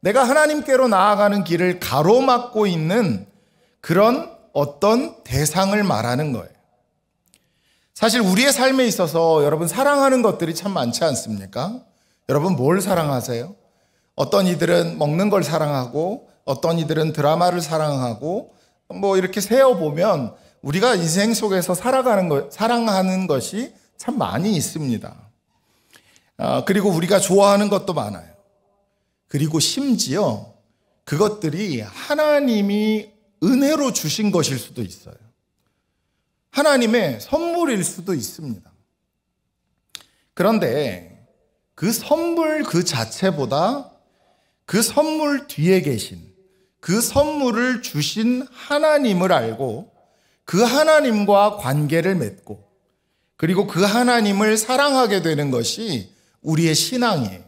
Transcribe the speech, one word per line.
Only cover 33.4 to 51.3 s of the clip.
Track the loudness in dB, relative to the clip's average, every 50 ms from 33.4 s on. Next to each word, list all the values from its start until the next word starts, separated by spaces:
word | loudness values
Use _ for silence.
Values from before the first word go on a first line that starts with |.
은혜로 | 0 2 2 4 2 2 2 0 0 -2 -4
주신 | -4 -6 -6 -4 -2 -2 0
것일 | 0 0 0 0 -4 -6
수도 | -8 -12 -10 -10
있어요. | -10 -10 -12 -18 _ -20 -20 _ _ _ _ _ _ _ _ _ _ _ _ _ _ _ _ _ _ _ _ _ _ _ _ _ _ _
하나님의 | -2 2 2 4 4 4 4 2 2 2 0 0 -4 -6
선물일 | -6 -4 -4 -2 -2 -2 -2 -2 0 0 0 -2 -2
수도 | -4 -6 -8 -6 -4 -4
있습니다. | -4 -4 -8 -12 -14 -10 -10 -12 -12 -12 -20 _ _ _ _ _ _ _ _ _ _ _ _ _ _ _ _ _ _ _ _ _ _ _ _ _ -20 -20 _ _ _ _ _
그런데 | _ 0 0 2 2 2 0 0 0 0 -2 -4 -6 -8 -14 -20 -20 _ _ _ _ _ _ _ _ _ _ _ _
그 | -6 -4 -4
선물 | -4 -4 -2 -2 -2 -2 0 -2 -2 -2 0 0 -2 -2 -4
그 | -2 -2 -2
자체보다 | -2 -2 -4 -4 -6 -6 -6 -4 -2 -2 -2 -2 -4 -2 -2 0 0 0 -2 -4 -10 -14 _ _ _ _ _ _ _ _ _ _ _ _ _ _ _
그 | -4 -2 0
선물 | 0 0 0 0 0 0 0 -2 -2 -2 -2 -4 -6 -10
뒤에 | -6 -2 2 2 2 2
계신, | 2 -2 -4 -6 -6 -10 -14 -18 -20 -20 _ _ _ _ _ _ _ _ _ _
그 | -4 -2 -2 0
선물을 | -2 0 0 0 0 0 0 -2 -2 -2 0 0 -2 -2 -2 -4
주신 | -8 -8 -6 -6 -6 -4 -4 -2 -2 -2 -2 -2 -6 -12
하나님을 | -16 -20 -8 -4 -2 2 2 4 2 4 2 2 0 0 2 2
알고 | 2 2 2 -2 -4 -4 -6 -6 -6 -8 -10 -14 _ _ _ _ _ _ _ _ _ _ _
그 | -2 2 2
하나님과 | 2 4 4 2 4 4 4 4 4 2 0 0 2 4